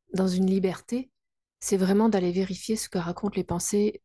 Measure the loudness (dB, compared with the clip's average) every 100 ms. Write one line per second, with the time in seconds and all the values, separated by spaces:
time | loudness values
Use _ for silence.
0 | _ -2 0 2 2 2 0 -4 -6 -8
1 | -8 _ _ _ _ _ -2 2 4 4
2 | 4 4 2 0 -2 -4 -4 -4 -4 -4
3 | -4 -4 -4 -4 -4 -4 0 0 0 -2